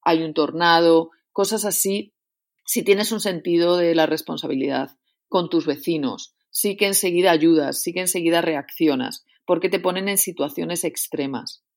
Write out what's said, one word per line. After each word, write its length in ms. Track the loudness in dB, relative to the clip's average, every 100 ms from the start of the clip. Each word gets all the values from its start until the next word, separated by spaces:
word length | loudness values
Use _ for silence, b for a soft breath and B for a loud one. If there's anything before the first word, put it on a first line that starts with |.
hay 200 | 0 0
un 100 | 0
tornado, 760 | -2 -2 2 4 6 6 6 4 b _
cosas 340 | -2 -2 -2 -2
así, 460 | -2 -2 -4 -6 _ _ _ _ _ -6
si 160 | -2
tienes 300 | 2 2 2
un 80 | -2
sentido 560 | -4 -4 0 2 4 4
de 180 | 4
la 120 | 4 2
responsabilidad 920 | 0 -6 -10 -6 -4 -2 -2 -6 _ _ _ _
con 220 | -4 0
tus 160 | -2 -2
vecinos, 680 | -4 -4 -2 -4 -6 -12 _ _
sí 260 | -6 -4 -2
que 100 | 0
enseguida 440 | 0 0 2 4
ayudas, 520 | 4 4 4 2 -4
sí 100 | -6
que 80 | -4
enseguida 400 | -4 -2 0 2
reaccionas, 840 | 0 -4 -6 0 0 0 -4 -10 _ _
porque 240 | -2 -2 0
te 120 | -2
ponen 280 | -2 -2 -2
en 80 | -2
situaciones 680 | -4 -4 -6 -6 -6 -6
extremas. 760 | -6 -6 -8 -6 -6 -8 -12 -18 _